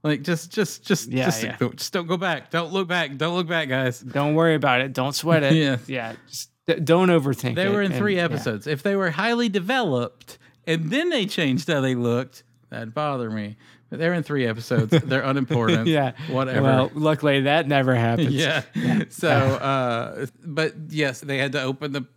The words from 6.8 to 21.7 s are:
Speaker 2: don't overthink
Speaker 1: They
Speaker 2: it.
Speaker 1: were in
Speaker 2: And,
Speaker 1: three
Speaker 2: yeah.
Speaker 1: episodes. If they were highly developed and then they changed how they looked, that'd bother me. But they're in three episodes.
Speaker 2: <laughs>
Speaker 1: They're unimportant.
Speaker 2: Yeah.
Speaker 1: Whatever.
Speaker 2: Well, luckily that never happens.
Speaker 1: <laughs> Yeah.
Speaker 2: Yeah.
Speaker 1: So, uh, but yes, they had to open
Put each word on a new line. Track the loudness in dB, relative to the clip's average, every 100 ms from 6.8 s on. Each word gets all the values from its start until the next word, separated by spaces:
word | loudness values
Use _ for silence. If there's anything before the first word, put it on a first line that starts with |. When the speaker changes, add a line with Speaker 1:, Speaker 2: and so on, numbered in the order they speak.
Speaker 2:
don't | 4 4 6
overthink | 4 2 -2 -2 -2
Speaker 1:
They | 0
Speaker 2:
it. |
Speaker 1:
were | 0
in | 0
Speaker 2:
And, | 0
Speaker 1:
three | 0 0
Speaker 2:
yeah. |
Speaker 1:
episodes. | 0 -2 -4 -6 -4
If | -2
they | 0 0
were | -2
highly | 0 0 0 0
developed | -2 -2 -2 0 0 -2 _ -20 -20 _ _ -4
and | -4 0
then | 0 0
they | -2 -2
changed | 0 0 0 0
how | 0
they | 0 0
looked, | 0 -2 -4 -14 _ _ _
that'd | -14 -10
bother | -6 -4 -4 -4
me. | -6 -8 -12 -20 _ _
But | -4
they're | -2
in | 0
three | -2 -2 0
episodes. | -2 0 0 4
Speaker 2:
<laughs> | 2
Speaker 1:
They're | 4 0
unimportant. | 0 -2 0 0 2 2 2
Speaker 2:
Yeah. | 2 0 -4 -6
Speaker 1:
Whatever. | -2 0 2
Speaker 2:
Well, | 4 4 2
luckily | 0 0 2 2 2
that | 4 2 4
never | 2 4
happens. | 4 2 2 0
Speaker 1:
<laughs> |
Yeah. | 0 0 -2 -4
Speaker 2:
Yeah. | -2 0 0 0
Speaker 1:
So, | -2 2
uh, | 4 4 2 0 0 0 -2 -4 -8 -10 _
but | -8 -2 -4 -4 -8
yes, | -2 -2 -4
they | -6 -4
had | -2
to | -2
open | -4